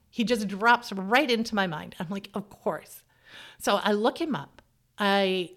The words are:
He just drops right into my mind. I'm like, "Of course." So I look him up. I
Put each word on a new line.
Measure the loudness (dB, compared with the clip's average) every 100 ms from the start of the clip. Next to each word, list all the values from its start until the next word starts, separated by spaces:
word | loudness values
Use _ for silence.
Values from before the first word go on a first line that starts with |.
| _
He | -4 0
just | 0 -2
drops | 0 4 4 2
right | -6 2 2 4
into | 0 0 0
my | 0
mind. | -2 -10 -10
I'm | -8
like, | -8 -8
"Of | -10 -10
course." | -8 -6 -6 -8 -20 _ _ _ -20 -20 -6
So | 0 2
I | 2
look | 2 2 0
him | -2 -4
up. | -6 -18 -20 _ _ -2
I | 2 4 2 0 -4